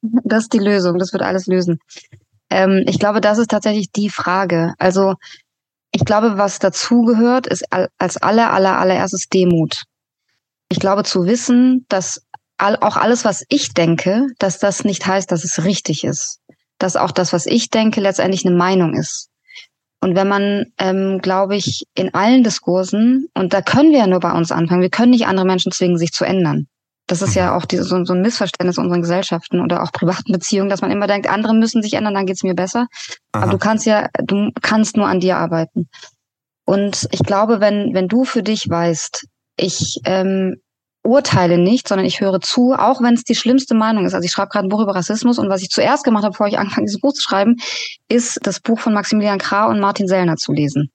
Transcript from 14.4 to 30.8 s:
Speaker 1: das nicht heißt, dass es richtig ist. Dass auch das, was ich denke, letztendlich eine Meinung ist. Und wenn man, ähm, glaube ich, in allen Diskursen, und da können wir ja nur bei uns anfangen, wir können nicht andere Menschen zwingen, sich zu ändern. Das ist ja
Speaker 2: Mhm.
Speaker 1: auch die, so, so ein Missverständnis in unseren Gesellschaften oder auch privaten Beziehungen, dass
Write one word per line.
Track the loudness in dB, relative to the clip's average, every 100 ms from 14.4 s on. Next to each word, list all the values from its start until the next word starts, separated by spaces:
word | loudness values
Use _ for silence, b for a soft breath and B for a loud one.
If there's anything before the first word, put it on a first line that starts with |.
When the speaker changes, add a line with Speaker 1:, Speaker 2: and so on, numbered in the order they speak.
| -4 0
Speaker 1:
das | -2 -2
nicht | -4 -4 -2
heißt, | -2 -2
dass | -4
es | -2 -2
richtig | -2 -2 -2 -4
ist. | -4 -6 -8 -12 _ _ _ _
Dass | -4
auch | 0 -2
das, | 0 -2
was | -2 0
ich | 0 0
denke, | 0 0 2
letztendlich | 0 0 0 0 2
eine |
Meinung | 2 2 2 2
ist. | -2 -6 -10 -14 _ B B B _ _ _
Und | -2
wenn | 0 2
man, | 0 0 -2 -4 _
ähm, | -2 0 -2 -2
glaube | -2 0 0 -2
ich, | -4 -6 -8 -4
in | -4
allen | 0 4 4
Diskursen, | 4 0 -2 -2 0 2 2 2 -2
und | -4 -2
da | 0
können | 0 4 6
wir | 6
ja | 4
nur | 2
bei | 0
uns | -2 -2
anfangen, | 0 0 2
wir | 2
können | 4 4
nicht | 6 4
andere | 0
Menschen | 2 0 -2
zwingen, | -2 0 2
sich | 0
zu | -2
ändern. | -2 0 0 0 -4 _ _ _ -6
Das | -4
ist | 0
ja | 0 0
Speaker 2:
Mhm. | -2
Speaker 1:
auch |
die, | -2 -4
so, | -2 -2
so | 0
ein | 0
Missverständnis | 0 0 -4 -2 -4 -2
in |
unseren | -2 -2
Gesellschaften | 0 -2 -2 -6 -2 -2
oder | 0 -2
auch | -2
privaten | -2 -2 -2 -2
Beziehungen, | -4 0 -2 0
dass | -2